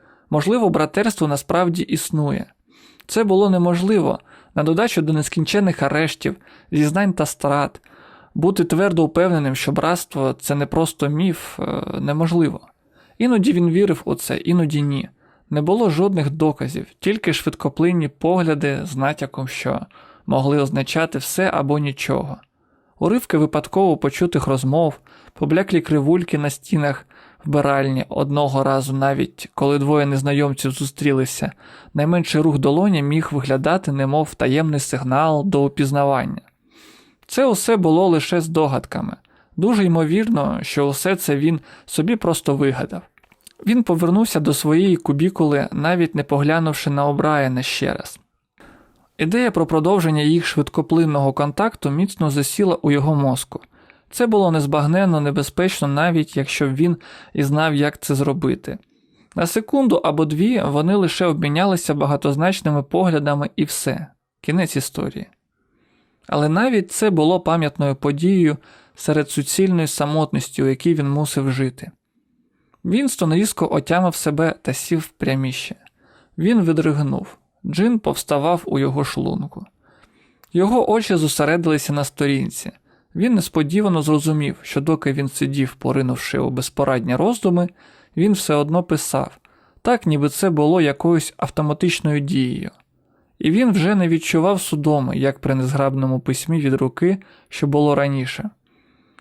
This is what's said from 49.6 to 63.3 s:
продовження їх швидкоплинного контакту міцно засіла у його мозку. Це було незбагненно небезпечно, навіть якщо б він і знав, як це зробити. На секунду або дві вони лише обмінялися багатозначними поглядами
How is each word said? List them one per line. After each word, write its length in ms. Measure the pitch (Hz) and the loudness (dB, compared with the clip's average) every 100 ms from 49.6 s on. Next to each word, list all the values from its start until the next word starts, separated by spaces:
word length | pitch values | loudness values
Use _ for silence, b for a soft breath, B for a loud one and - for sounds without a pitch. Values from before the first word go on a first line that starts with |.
| 160 | 0
продовження 560 | 160 170 202 165 151 | 2 2 2 2 2
їх 240 | 147 170 - | 2 2 0
швидкоплинного 880 | 156 139 - 165 165 160 143 139 | -2 -2 -2 0 2 2 2 0
контакту 560 | 135 147 143 220 - 143 | 0 -2 0 -4 -2 -4
міцно 400 | 147 190 - 156 | 0 -2 0 0
засіла 460 | 143 139 - 190 - | 0 -2 0 2 2
у 160 | 151 | 2
його 240 | 143 147 147 | 2 2 2
мозку. 460 | 135 127 - - - b b b b | 2 -2 -6 -14 -16 b b b b
Це 180 | - 240 | -2 2
було 240 | 208 180 | 4 4
незбагненно 680 | 160 143 151 147 180 190 156 | 2 0 0 2 2 2 2
небезпечно, 680 | 147 143 139 - 185 - 143 | 0 -2 -4 -2 -2 0 -2
навіть 500 | 143 170 165 151 139 | 0 2 0 -2 -4
якщо 300 | 135 - 143 | -4 -2 -2
б 80 | 135 | 2
він 220 | 175 170 B B B | 0 0 B B B
і 100 | - | -4
знав, 320 | 139 151 160 143 | 0 0 0 2
як 220 | 147 - | 0 -2
це 140 | - 139 | -4 0
зробити. 600 | 143 165 131 127 - - _ b b b b - | 0 0 -2 -4 -6 -14 _ b b b b -6
На 120 | 170 | -2
секунду 480 | 226 220 277 254 - | -2 -2 0 2 2
або 300 | 156 151 151 | 0 0 0
дві 360 | 151 208 240 | 0 0 0
вони 340 | 147 147 165 202 | 0 0 2 2
лише 300 | 175 - 175 | 0 0 0
обмінялися 680 | 156 147 156 196 180 - | 0 -2 0 0 0 -2
багатозначними 880 | 147 143 143 143 143 175 190 156 147 | -2 0 0 0 0 0 0 -2 -2
поглядами 640 | 135 170 185 156 143 | -2 0 2 2 0